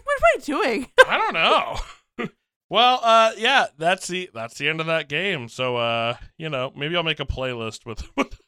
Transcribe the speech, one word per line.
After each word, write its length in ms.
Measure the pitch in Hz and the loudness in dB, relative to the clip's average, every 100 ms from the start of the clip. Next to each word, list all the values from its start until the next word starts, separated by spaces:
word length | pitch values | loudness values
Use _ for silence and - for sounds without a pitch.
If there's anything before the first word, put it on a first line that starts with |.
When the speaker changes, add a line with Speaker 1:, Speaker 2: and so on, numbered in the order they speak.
Speaker 1:
what 140 | 554 554 | -4 2
am 60 | 659 494 | 2 2
I 40 | |
doing? 500 | 285 311 359 233 247 - | -2 -2 -2 -2 0 6
<laughs> 100 | 453 | 6
Speaker 2:
I 100 | 262 | 4
don't 160 | 427 | 0
know. 440 | 170 190 302 - - - - _ - | 0 2 2 0 -6 -10 -16 _ -10
<laughs> 520 | 220 - _ _ _ | -10 -12 _ _ _
Well, 300 | 196 247 254 | 2 4 4
uh, 300 | 233 226 226 208 | 4 6 4 2
yeah, 300 | 233 269 180 - | 2 2 2 0
that's 300 | 165 190 - | 0 0 -2
the, 220 | 185 185 | -8 -8
that's 240 | 113 113 - | -10 -12 -6
the 100 | 143 | -4
end 140 | 160 | -2
of 60 | 160 | -2
that 200 | 165 143 | -2 -2
game. 400 | 147 196 160 117 | -4 -4 -6 -8
So, 300 | - 127 120 | -6 -4 -2
uh, 380 | 117 117 117 120 - - | -2 -2 -2 -6 -12 -14
you 120 | 160 | -8
know, 240 | 135 131 - | -6 -8 -8
maybe 220 | 147 175 | -6 -4
I'll 60 | |
make 180 | 165 151 | -4 -4
a 40 | 135 | -6
playlist 600 | - 131 120 110 - 117 | -6 -6 -6 -8 -10 -14
with, 180 | 110 - | -14 -8
<laughs> 60 | - | -4
with 160 | - - | -4 -6